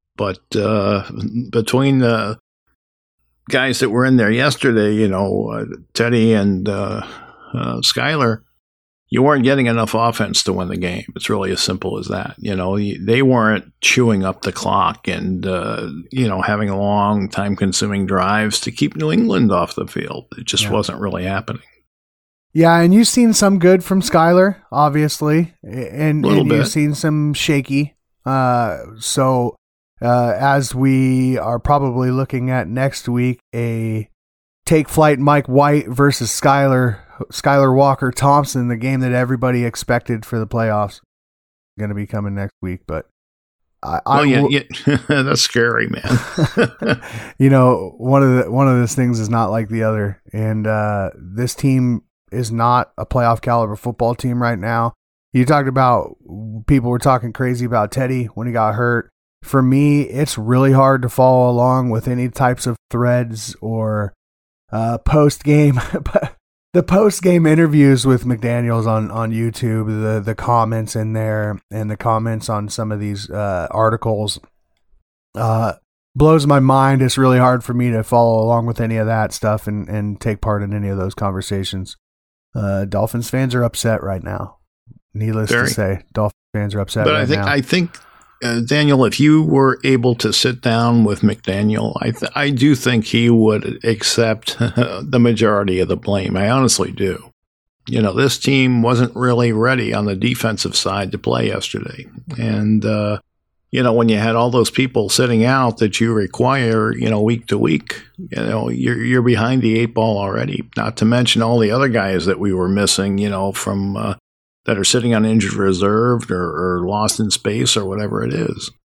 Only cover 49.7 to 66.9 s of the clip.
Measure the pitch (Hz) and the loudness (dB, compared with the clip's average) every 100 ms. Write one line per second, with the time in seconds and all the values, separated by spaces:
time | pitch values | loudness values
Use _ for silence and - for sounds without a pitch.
49.7 | 113 110 110 101 98 - 107 110 107 107 | -2 -2 -2 -4 -6 -10 -6 -4 -2 -2
50.7 | 107 107 101 95 - 87 101 123 - 139 | -2 -2 -2 -4 -8 -14 -6 -6 -2 0
51.7 | 131 123 117 _ _ _ 113 113 117 120 | 2 2 -2 _ _ _ -8 -4 0 2
52.7 | 123 - - - 127 117 113 - 117 110 | 2 0 -8 -4 0 2 0 0 0 -2
53.7 | 107 123 113 117 120 127 120 120 110 113 | -4 -8 -2 -2 -2 -4 -2 -2 -2 -4
54.7 | 117 117 - _ _ _ 127 127 147 135 | -2 -2 -6 _ _ _ 0 2 2 2
55.7 | 131 127 113 - - - 101 110 110 107 | 2 2 2 -2 -12 -18 -14 -12 -10 2
56.7 | 139 120 123 143 131 120 110 127 120 123 | 2 2 0 2 0 -2 -4 -4 -2 -2
57.7 | 117 104 135 127 127 113 - 120 117 110 | 0 0 -2 -2 -2 -4 -6 -4 0 0
58.7 | 107 120 117 - _ _ _ - 135 127 | 0 0 -2 -4 _ _ _ -2 2 4
59.7 | 135 147 147 139 127 151 - 110 127 135 | 4 4 2 0 -2 -4 -4 0 4 6
60.7 | 135 135 135 123 - 131 127 123 120 123 | 6 6 4 0 2 4 6 4 2 2
61.7 | 131 123 110 127 123 123 - 127 127 127 | 2 0 -2 -2 -4 -4 0 0 0 -4
62.7 | 110 - 120 123 123 120 113 - - 107 | -8 -6 -2 0 0 -2 -8 -12 -12 -8
63.7 | 113 110 107 101 _ _ _ _ _ - | -4 -2 -2 -4 _ _ _ _ _ -10
64.7 | 110 113 117 - 151 147 - 147 147 147 | -4 -4 -2 2 4 4 2 2 4 4
65.7 | 123 - 170 - - 135 - _ _ _ | 2 -2 -6 0 -2 -2 -10 _ _ _
66.7 | 180 - | -2 2